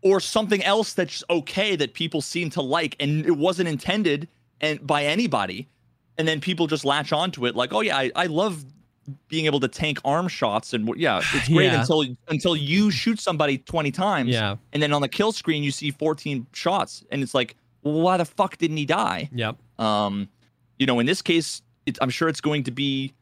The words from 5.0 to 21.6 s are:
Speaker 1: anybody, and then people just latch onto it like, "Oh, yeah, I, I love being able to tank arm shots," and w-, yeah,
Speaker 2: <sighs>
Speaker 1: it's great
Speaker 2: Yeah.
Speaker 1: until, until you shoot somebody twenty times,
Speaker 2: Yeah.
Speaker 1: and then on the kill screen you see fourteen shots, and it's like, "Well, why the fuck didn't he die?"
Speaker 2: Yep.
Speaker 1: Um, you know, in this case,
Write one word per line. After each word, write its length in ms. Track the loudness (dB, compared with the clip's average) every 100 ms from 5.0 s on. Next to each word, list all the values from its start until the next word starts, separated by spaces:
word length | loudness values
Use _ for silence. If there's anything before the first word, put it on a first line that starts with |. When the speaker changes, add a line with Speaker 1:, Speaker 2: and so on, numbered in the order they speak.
| 2
Speaker 1:
anybody, 640 | 0 2 0 -2 -6 -12 _ _ _ _ -2
and 100 | 0
then 120 | 0
people 280 | -2 0 0
just 180 | 2 2
latch 260 | 0 2
onto 340 | 0 0 0 -2
it 80 | 0
like, 180 | 0
"Oh, 80 | 0
yeah, 160 | 0 0
I, 140 | 0 0
I 100 | 0
love 360 | 2 0 -2 -12 -20 _ _ -18 -18 _
being 200 | 0 2
able 120 | 2
to 80 | 0
tank 320 | 0 -2 -2 0
arm 220 | 0 -2
shots," 440 | 0 0 0 -2
and 120 | -4 -2
w-, 160 | 0
yeah, 160 | 2 2 0
Speaker 2:
<sighs> 60 |
Speaker 1:
it's 160 | -2 4
great 160 | 4 6
Speaker 2:
Yeah. 160 | 4
Speaker 1:
until, 240 | 4 2 2 -6 -4
until 280 | -2 0 0
you 360 | 0 2 2
shoot 280 | 2 -2 -2
somebody 380 | -2 0 0 0
twenty 340 | -2 -2 -2
times, 380 | 0 0 0 0
Speaker 2:
Yeah. 280 | 0 0 -4 _
Speaker 1:
and 120 | -2
then 100 | 0
on 80 | 2
the 80 | 0
kill 220 | 0 0
screen 320 | 0 -2 -2
you 80 | -2
see 180 | -2 -6
fourteen 540 | -2 -2 -2 -4 -6 -8
shots, 500 | -6 -2 0 -2 -6 _
and 120 | -6
it's 100 | -2
like, 220 | 0 -2 -6 _ _
"Well, 140 | -2 2
why 180 | 4 4
the 80 | 0
fuck 320 | 0 -2 0
didn't 180 | -2 -2
he 80 | 0
die?" 440 | 0 0 -2 -6
Speaker 2:
Yep. 240 | -4 -4 -6 _ _
Speaker 1:
Um, 500 | 0 2 0 -2 -6 _ _ _ _ _
you 80 | 0
know, 140 | 2
in 80 | 2
this 160 | 0
case, 400 | 2 0 0 -8